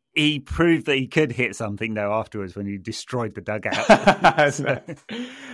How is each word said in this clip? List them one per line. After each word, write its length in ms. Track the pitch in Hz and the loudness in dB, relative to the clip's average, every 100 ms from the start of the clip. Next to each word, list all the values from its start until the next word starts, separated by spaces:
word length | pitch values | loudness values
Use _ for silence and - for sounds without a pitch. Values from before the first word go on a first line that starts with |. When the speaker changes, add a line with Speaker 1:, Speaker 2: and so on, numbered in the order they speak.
| _ 156 | _ 0
Speaker 1:
he 180 | 151 147 | 2 2
proved 480 | 139 - 170 160 - | -2 2 4 4 2
that 100 | 135 | -2
he 100 | 131 | 0
could 240 | - 151 | 0 0
hit 240 | 123 120 95 | 0 -2 -2
something, 380 | 110 101 113 | -6 -4 -4
though, 200 | 107 101 | -2 -2
afterwards 420 | 107 110 110 95 95 | -2 -4 -8 -8 -8
when 100 | 98 | -8
he 120 | 101 | -8
destroyed 560 | 92 - - 127 110 107 | -10 -12 -6 -6 -4 -6
the 60 | |
dugout. 340 | 95 107 - - | -6 -6 -4 0
Speaker 2:
<laughs> 800 | - 208 208 - 180 160 147 | 4 6 6 4 4 4 2
Speaker 1:
So 280 | 143 127 127 - - - 233 247 262 269 | 2 -2 -4 -6 -16 -12 -10 -10 -14 -18